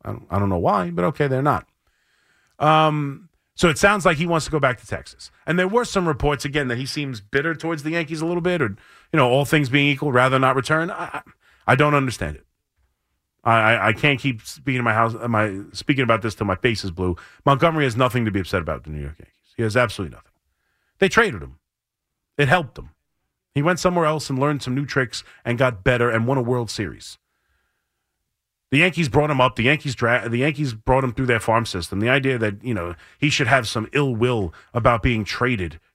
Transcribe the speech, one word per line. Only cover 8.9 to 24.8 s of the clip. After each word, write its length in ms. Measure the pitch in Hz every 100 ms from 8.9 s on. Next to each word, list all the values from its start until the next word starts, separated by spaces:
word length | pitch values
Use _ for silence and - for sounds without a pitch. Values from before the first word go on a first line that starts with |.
| - _ 156
know, 100 | 123
all 160 | 135
things 240 | 143 156 131
being 200 | 143 143
equal, 220 | 139 147
rather 280 | 123 127 131
not 180 | 135 131
return. 340 | - 156 170
I, 140 | -
I, 180 | 170 - - _ _ _ -
I 80 |
don't 180 | 131 147
understand 440 | 143 131 - 78 73
it. 100 | _ _ _ _ _ _ _ _ _ _
I, 300 | 117 113 110
I, 140 | 113 104
I 40 |
can't 260 | 107 147 131
keep 220 | 135 113
speaking 380 | - - 143 127
to 40 |
my 120 | 117
house, 200 | 110 113 113 120
my, 320 | 110 107 98 101
speaking 280 | - - 135
about 200 | 117 113
this 120 | 110
till 120 | - 101
my 100 | 92
face 260 | 123 110
is 80 | 98
blue. 240 | 82 90 85 - -
Montgomery 400 | 143 135 170 160
has 100 | 135
nothing 300 | 113 127 123
to 60 | 110
be 100 | 98
upset 220 | 87 92
about 220 | 82 67
the 60 | 76
New 120 | 76
York 140 | 71 -
Yankees. 340 | - _ _
He 80 | -
has 140 | 113 120
absolutely 400 | 120 - 82 -
nothing. 160 | _ _ _ _ _ _ _ _
They 120 | 190
traded 320 | 220 220 98
him. 160 | 67 - _ _ _ _ _ _ _ -
It 100 | 139
helped 300 | 180 139 -
him. 100 | - _ _ _ _ _ _
He 60 | 143
went 200 | 160 180
somewhere 260 | 180 175 156
else 240 | 156 -
and 80 | 131
learned 240 | 143 143
some 120 | 127
new 120 | 131